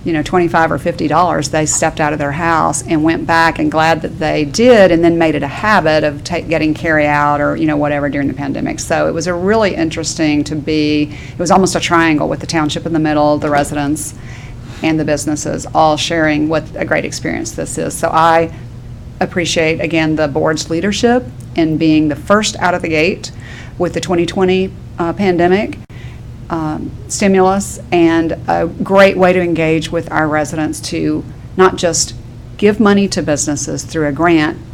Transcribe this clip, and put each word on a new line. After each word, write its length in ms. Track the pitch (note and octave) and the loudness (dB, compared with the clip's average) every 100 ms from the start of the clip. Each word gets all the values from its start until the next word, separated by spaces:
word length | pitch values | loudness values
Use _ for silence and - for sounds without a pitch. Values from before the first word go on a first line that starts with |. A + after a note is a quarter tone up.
you 80 | F3+ | -2
know, 100 | D#3+ | -2
twenty-five 480 | D3+ F3+ E3+ E3+ D#3+ | 0 0 2 2 2
or 60 | E3 | 0
fifty 280 | F3 E3+ D#3+ | -2 -2 0
dollars, 440 | D3+ F3 D#3 C3+ | 2 2 0 0
they 140 | D#3 | 0
stepped 360 | D#3 - D#3+ D#3+ | 0 0 0 0
out 120 | D3+ | -2
of 60 | D#3 | 0
their 140 | C#3+ | -2
house 500 | D3 E3+ D#3+ E3 D3+ - | -2 0 2 2 -2 -2
and 160 | D#3+ | 2
went 200 | D#3 D#3+ | 2 0
back, 360 | - E3 E3 D#3+ | 2 4 4 2
and 100 | D3+ | 0
glad 320 | D#3 D#3+ D#3+ | 2 2 2
that 160 | E3 - | -2 -4
they 260 | D#3 D3+ | -2 0
did, 460 | D3 C3+ A#3+ A3+ F#3 | -2 4 6 8 8
and 140 | E3 | 6
then 120 | E3+ E3 | 4 4
made 200 | E3 D3 | 2 0
it 80 | |
a 20 | C#3 | -4
habit 560 | B2+ G#3+ G3+ D#3+ D#3 | -2 2 2 4 2
of 220 | D3+ C#3+ | 0 -4
ta-, 160 | - F3 | -6 -6
getting 340 | - D#3+ D#3 | -2 0 0
carry 320 | D3+ E3+ D#3 D3 | 0 0 2 4
out 340 | D3 D3 D3 | 4 2 2
or, 140 | D3 | 0
you 120 | D3 D#3 | 0 0
know, 100 | D3 | 2
whatever 320 | D3 D3 C#3+ | 0 0 -2
during 180 | C#3+ C#3 | -2 -2
the 80 | |
pandemic. 460 | C3 C#3+ - D#3 D#3+ | -4 -6 -4 -4 -6
So 260 | - D#3 D#3 | -2 0 0
it 80 | |
was 140 | D#3+ E3 | -2 -4
a 60 | |
really 420 | F3 F#3 A3 G3+ D#3+ | -2 0 2 2 0
interesting 680 | D#3+ E3 D#3 - D#3 D3 | -2 -2 -6 -2 0 0
to 140 | C#3+ D#3 | 0 -4
be, 600 | D3+ D#3 D3+ D3+ D3 - - | -2 0 2 0 -2 -6 -14
it 80 | - | -6
was 140 | F3 | 2
almost 240 | F#3+ F3+ E3+ | 4 4 0
a 40 | |
triangle 480 | - E3+ E3 D3+ D#3 | 2 2 4 2 0
with 120 | D#3 | -4
the 80 | D3+ | -2
township 360 | D#3+ D3+ D#3+ | -2 -2 -4
in 80 | E3 | -2
the 60 | E3 | 0
middle, 400 | D#3 D3+ D3 D3+ | 0 2 2 2
the 100 | D3+ | 2
residents, 680 | D3 C#3+ D3 C#3+ D3+ - - - - - - - - | 0 0 -2 -2 -4 -6 -12 -16 -14 -14 -16 -14 -6
and 160 | D#3+ D#3+ | -2 0
the 60 | |
businesses 640 | D#3 D3 - D3 - D#3 - | 0 -2 -2 -4 -4 -6 -2
all 240 | D#3 D#3+ D3+ | 2 2 2
sharing 520 | - E3+ D#3 D3 D3+ | 0 0 2 2 0
what 160 | D#3 - | -2 -4
a 100 | - | -6
great 200 | - D#3 | -2 0
experience 480 | - - - - - | -2 -6 -6 -6 -6
this 260 | - D#3+ - | -8 -8 -6
is. 180 | D#3+ - | -6 -2
So 120 | E3 | 0
I 440 | D#3+ E3 E3 E3 - - - - - - - | 4 4 4 2 -6 -14 -14 -14 -14 -16 -6
appreciate, 600 | F3 F#3 E3 F3 D#3+ E3 | -4 -2 -2 0 0 0
again, 360 | E3 D#3+ D#3 D#3 | -2 0 0 0
the 100 | D3+ | 0
board's 420 | D3 D#3 D#3+ - | 0 0 -2 -4
leadership 540 | E3 F#3+ G3+ A#3 B3 - - - | -2 -2 0 2 2 -2 -14 -6
in 240 | - D#3+ D#3 | 0 0 2
being 300 | D#3+ D#3 D#3 | 4 4 2
the 80 | C#3 | -2
first 400 | - G3+ G#3+ - | 2 2 2 -2
out 180 | F3+ | -2
of 80 | F3 | 0
the 60 | F3+ | -2
gate 420 | D#3 E3+ - - - - - - - | 0 0 -2 -10 -14 -16 -16 -16 -4
with 160 | F3 | -4
the 60 | E3+ | -2
twenty 260 | E3 F3 E3+ | -2 -2 0
twenty, 460 | G3 F#3 F#3 F#3+ - - - | 0 2 2 -2 -6 -14 -6
uh, 140 | E3+ | -4
pandemic, 680 | D#3+ G3 F3 F3 F#3+ A3+ - - - - - - - - | 0 0 2 2 2 0 -8 -14 -14 -14 -14 -16 -16 -8
um, 400 | E3 D#3 D3+ - - - | -4 -4 -6 -8 -10 -10
stimulus, 720 | - G3+ F#3+ F#3 G3 G3 - - | 0 2 4 4 2 -4 -10 -2
and 400 | F3 E3 E3 E3 - - | 2 4 2 0 -4 -2
a 200 | E3+ E3 - | 0 0 -4
great 340 | - G3 G3 F#3 | 0 6 6 6
way 160 | F#3 | 4
to 80 | F#3 | 4
engage 500 | F3 D#3+ D#3+ D#3+ D#3+ | 0 0 2 0 0
with 200 | E3+ D#3+ | -4 -2
our 160 | D#3+ D#3 | -2 0
residents 520 | D3+ D3 D#3+ D#3 D#3 | 0 -2 -2 -4 -6
to 440 | - E3 D#3 D#3 - - - - | -6 -4 -2 -2 -6 -14 -10 2
not 200 | F#3+ F#3 | 2 4
just 380 | E3+ E3 - - - - - - | 0 0 -4 -6 -16 -16 -16 0
give 200 | G#3 G#3 | 2 4
money 300 | G3+ G3+ G3 | 4 4 2
to 140 | F#3 | 0
businesses 640 | D#3 C#3+ - C#3+ - D3 | -2 -2 -2 -4 -4 -8
through 220 | - E3 D3 | -6 -2 -2
a 60 | |
grant 460 | C#3 E3+ D#3+ D3+ E3+ - | 2 2 4 2 -4 -14